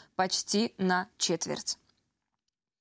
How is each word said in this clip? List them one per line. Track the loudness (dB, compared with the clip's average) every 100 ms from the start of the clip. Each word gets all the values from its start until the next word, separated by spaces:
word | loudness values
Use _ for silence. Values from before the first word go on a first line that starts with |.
| -8 -2
почти | 0 0 0 0 0 0
на | 0 2 -2 -4
четверть. | -2 -2 -4 -6 -6 -8 _ _ _ _ _ _ _ _ _ _